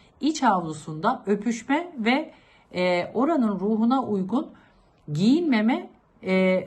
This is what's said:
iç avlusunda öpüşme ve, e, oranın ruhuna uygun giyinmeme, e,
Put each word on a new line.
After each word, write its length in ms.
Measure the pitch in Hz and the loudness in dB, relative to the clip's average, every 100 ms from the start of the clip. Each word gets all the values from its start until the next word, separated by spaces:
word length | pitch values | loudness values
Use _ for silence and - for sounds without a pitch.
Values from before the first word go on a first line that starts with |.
| _ - | _ -4
iç 220 | 285 311 | -4 2
avlusunda 800 | 247 185 160 151 - 156 208 254 190 | 2 2 -2 -8 -10 -2 -2 -2 -2
öpüşme 680 | 202 233 226 - 294 349 294 | -2 -2 -6 -2 -2 -2 -4
ve, 340 | 214 269 320 - _ _ - | 0 0 -2 -14 _ _ -10
e, 360 | 175 180 175 - | -2 0 0 -2
oranın 460 | 214 285 311 220 190 | -2 0 2 0 0
ruhuna 420 | 196 220 233 269 | -2 0 2 0
uygun 480 | 220 202 185 247 - - _ _ _ _ - | 0 -2 -2 -4 -4 -14 _ _ _ _ -8
giyinmeme, 760 | 147 214 311 330 226 220 285 - - _ - | 0 4 4 4 2 2 0 -4 -20 _ -10
e, 100 | 185 190 185 185 | 0 2 4 2